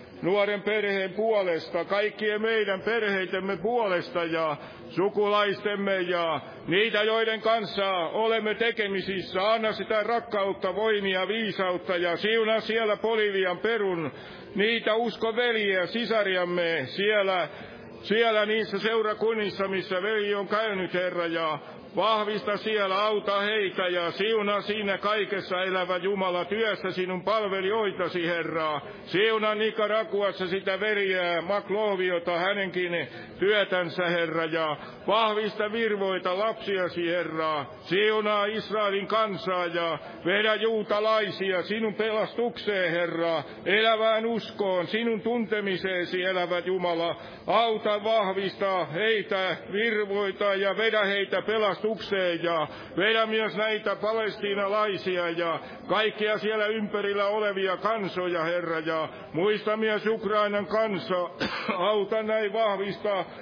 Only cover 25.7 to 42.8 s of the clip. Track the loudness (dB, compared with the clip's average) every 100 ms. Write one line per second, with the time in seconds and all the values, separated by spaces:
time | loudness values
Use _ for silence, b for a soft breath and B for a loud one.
25.7 | 0 0 0 0 0 0 0 -2 0 0
26.7 | 0 -4 -2 -2 -2 0 0 0 0 0
27.7 | 0 0 -2 -2 -2 0 -2 -2 -2 -2
28.7 | -2 B B -2 2 2 2 0 0 0
29.7 | 0 0 0 0 0 0 0 -2 -2 -2
30.7 | 0 0 2 2 0 0 0 0 -2 0
31.7 | 0 0 2 0 0 0 0 0 0 -2
32.7 | -2 -2 -2 -4 B B 0 2 4 4
33.7 | 0 0 -2 0 2 0 0 0 0 0
34.7 | -2 B B 0 4 4 2 -2 -2 -2
35.7 | 0 0 2 0 0 0 0 0 -2 -2
36.7 | -2 -2 -2 0 0 -2 -2 0 -2 -4
37.7 | -10 -2 2 4 2 2 0 0 -2 -4
38.7 | 0 0 0 0 0 0 -2 -2 -2 0
39.7 | 0 -2 -4 B B 0 2 2 2 2
40.7 | 0 0 2 2 2 2 -2 0 0 0
41.7 | -2 -2 0 0 0 0 0 -2 -2 -2
42.7 | 0